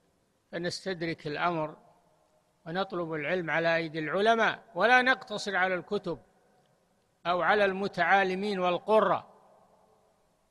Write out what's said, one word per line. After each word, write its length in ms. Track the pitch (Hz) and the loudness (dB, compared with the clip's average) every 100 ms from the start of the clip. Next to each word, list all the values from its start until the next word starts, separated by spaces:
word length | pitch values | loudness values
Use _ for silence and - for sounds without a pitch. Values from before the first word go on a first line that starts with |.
| _ _ _ _ _ | _ _ _ _ _
فنستدرك 760 | 170 175 - 190 180 165 156 151 | -6 -6 -6 -8 -6 -6 -6 -8
الأمر 500 | 147 170 165 156 160 - _ _ _ _ _ _ _ 165 | -2 -2 -2 -4 -10 -20 _ _ _ _ _ _ _ -8
ونطلب 480 | 180 196 185 165 | -6 -6 -6 -6
العلم 360 | 156 147 185 160 | -6 -4 -4 -2
على 240 | 156 165 165 | 0 2 0
أيدي 240 | 165 160 | -2 -6
العلماء، 640 | 151 175 214 226 202 - - 170 | -4 0 2 4 2 -2 -6 0
ولا 260 | 220 254 | 4 4
نقتصر 540 | 247 254 - 208 214 190 | 4 0 -4 -8 -4 0
على 200 | 185 180 | 0 -2
الكتب 440 | - 208 180 160 - _ _ _ _ _ _ _ _ _ 170 | -4 -6 -4 -8 -12 _ _ _ _ _ _ _ _ _ -2
أو 160 | 180 | 0
على 240 | 165 208 196 | 2 4 2
المتعالمين 920 | 190 196 - 170 196 190 185 208 196 | 0 -4 0 4 4 4 -2 -4 -2
والقراء. 760 | 180 175 - 220 202 135 - - _ _ _ _ _ _ _ _ _ _ _ | 0 0 2 4 4 0 -4 -20 _ _ _ _ _ _ _ _ _ _ _